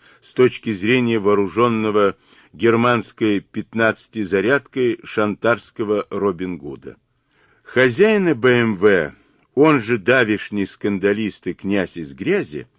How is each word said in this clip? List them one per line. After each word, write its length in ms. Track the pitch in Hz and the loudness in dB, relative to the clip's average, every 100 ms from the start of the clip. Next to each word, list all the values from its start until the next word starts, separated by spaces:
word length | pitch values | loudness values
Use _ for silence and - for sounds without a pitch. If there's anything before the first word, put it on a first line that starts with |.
| _ _ | _ _
с 120 | - | -8
точки 380 | - 123 - 117 | 2 2 2 -6
зрения 480 | 98 104 127 120 113 | -4 0 0 0 0
вооружённого 960 | 98 101 98 104 120 113 107 104 101 - _ _ _ | 2 2 0 0 0 0 0 2 0 -2 _ _ _
германской 880 | 76 113 113 123 117 - - 110 98 | -2 2 4 2 0 -4 -4 0 0
пятнадцатизарядкой 1600 | - 107 - 113 110 104 - 110 98 98 104 139 - 131 123 - | -4 -10 -8 -2 0 -2 -10 -10 -2 -2 0 -2 -4 -4 -2 -4
шантарского 1040 | - - 104 95 110 110 - - 104 104 - | -6 -4 -2 -2 -2 -2 -6 -8 -4 -4 -4
Робин 480 | 98 101 85 92 82 | -4 -4 -4 -8 -10
Гуда. 380 | 71 65 - - _ _ _ _ _ _ | -12 -14 -18 -20 _ _ _ _ _ _
Хозяина 720 | - 123 127 120 214 214 175 127 | -4 2 2 4 4 4 2 2
Б 240 | 123 120 | 4 4
М 140 | 113 95 | 2 2
В, 380 | 104 92 71 - _ _ _ 127 | 4 4 0 -8 _ _ _ 2
он 200 | 156 143 | 4 4
же 160 | 107 120 | 0 -2
давишний 680 | 90 131 110 104 - 104 95 | 2 2 2 -2 -4 -6 -6
скандалист 800 | - 104 98 98 104 104 - 92 | -4 -4 -2 0 0 -4 -6 -10
и 60 | |
князь 440 | 82 95 101 87 85 | -8 -4 -4 -4 -8
из 160 | 73 | -14
грязи, 520 | 69 123 196 87 73 64 | -8 -4 -4 -6 -12 -14